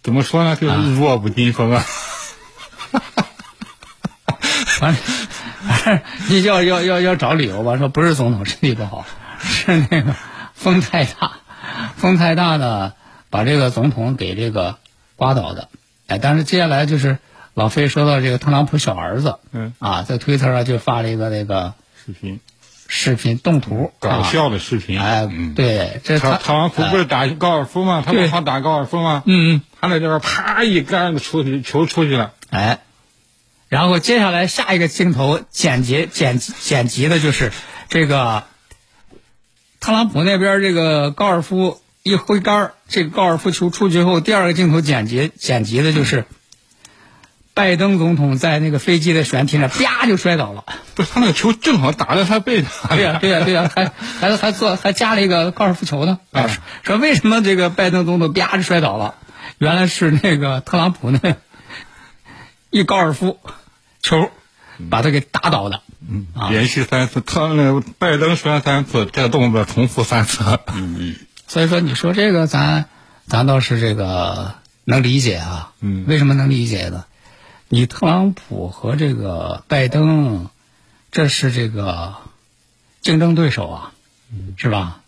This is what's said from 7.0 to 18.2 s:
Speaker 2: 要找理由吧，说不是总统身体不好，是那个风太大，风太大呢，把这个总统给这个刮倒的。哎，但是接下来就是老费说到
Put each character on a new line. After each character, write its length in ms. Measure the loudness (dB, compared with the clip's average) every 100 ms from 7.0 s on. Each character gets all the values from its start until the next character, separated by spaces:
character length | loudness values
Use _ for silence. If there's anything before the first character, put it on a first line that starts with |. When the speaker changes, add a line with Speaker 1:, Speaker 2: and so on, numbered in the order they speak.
Speaker 2:
要 160 | 2 2
找 160 | 0
理 160 | 0 0
由 160 | -2
吧， 120 | -2 0
说 120 | 0
不 140 | 2
是 120 | 2
总 180 | 2 0
统 140 | 0 -4
身 120 | -2
体 140 | -2
不 100 | -2 -6
好， 180 | -8 -14 -18 -18 -12
是 460 | -6 -2 2 2 2
那 120 | 0
个 120 | 0 -4 -10 -18 -18
风 260 | -4 2 2
太 240 | 2 -2
大， 340 | -2 -4 -8 -8 _ -18 -14 -10 -10 -2
风 200 | 2 4
太 200 | 4 2
大 200 | 2 0
呢， 360 | 0 -2 -4 -10 -20 -20 _
把 160 | -2
这 120 | 2 2
个 140 | 2
总 200 | 2 0
统 240 | 0 -2
给 220 | -2 -4 -4
这 160 | -4
个 260 | -2 -4 -6 _ _ _ -4
刮 180 | 0
倒 180 | 0 -2
的。 160 | -10 -14 -20 _ _ -8
哎， 120 | -2
但 180 | 2 2
是 80 |
接 140 | 2 0
下 100 | 2
来 180 | 0 2
就 100 | 2
是 220 | 0 -2 _ -20 -12 -2
老 100 | 0
费 200 | 2 0
说 180 | 2 2
到 140 | 2